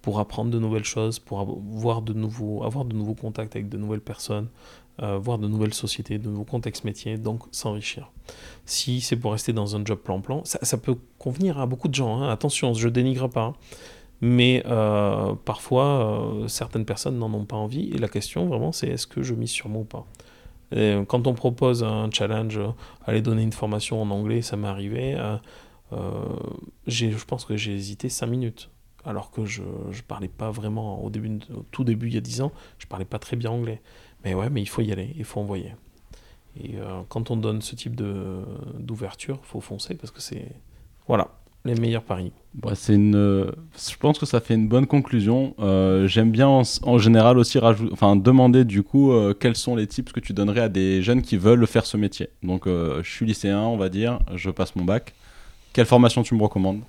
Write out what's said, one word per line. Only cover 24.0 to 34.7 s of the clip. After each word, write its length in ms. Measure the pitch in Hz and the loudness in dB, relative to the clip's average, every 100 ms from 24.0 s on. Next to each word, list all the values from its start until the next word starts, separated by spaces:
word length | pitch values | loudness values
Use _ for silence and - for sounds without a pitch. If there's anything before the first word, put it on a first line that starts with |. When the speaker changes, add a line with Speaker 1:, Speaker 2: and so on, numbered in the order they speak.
Speaker 1:
en 80 | 107 | -2
anglais, 320 | 101 107 113 | -2 -2 -2
ça 160 | 117 101 | -2 -6
m'est 100 | 104 | -6
arrivé, 480 | 98 98 120 131 139 | -6 -6 -6 -4 -4
euh, 220 | 107 107 - - - _ _ | -4 -6 -8 -20 -20 _ _
euh, 60 | 107 95 101 - - - - - _ - | -8 -6 -6 -8 -8 -10 -12 -16 _ -8
j'ai, 240 | 113 117 | -2 -2
je 140 | 110 - | -4 -6
pense 200 | 127 - | -10 -6
que 120 | 107 | -6
j'ai 160 | 107 | -4
hésité 360 | 101 98 101 127 | -6 -8 -8 -8
cinq 180 | - 120 | -6 -4
minutes. 420 | 127 120 107 - _ _ _ - | -4 -4 -8 -20 _ _ _ -10
Alors 260 | 98 - | -10 -10
que 140 | - 107 | -8 -8
je, 160 | 107 92 98 98 | -8 -10 -10 -10
je 100 | 98 | -12
parlais 260 | - - 92 | -12 -10 -10
pas 240 | - 110 | -8 -8
vraiment, 500 | 107 107 110 110 98 | -6 -6 -6 -6 -8
au 80 | 104 | -8
début, 300 | 107 110 107 - 110 | -8 -6 -8 -10 -16
au 80 | - | -14
tout 140 | - 123 | -4 -2
début, 220 | 110 117 | 0 -2
il 80 | 117 | -4
y 20 | |
a 40 | |
dix 200 | 120 117 | -6 -6
ans, 100 | 139 - - - | -6 -8 -20 -20
je 80 | - | -14
parlais 180 | 95 95 | -12 -8
pas 140 | 107 | -10
très 180 | - 120 | -8 -6
bien 140 | 117 | -4
anglais. 300 | 120 120 110 _ - - _ 98 | -4 -6 -8 _ -20 -20 _ -4
Mais 80 | |
ouais, 160 | 95 110 | -2 -2
mais 120 | 139 | -4
il 60 | |
faut 140 | 101 | -4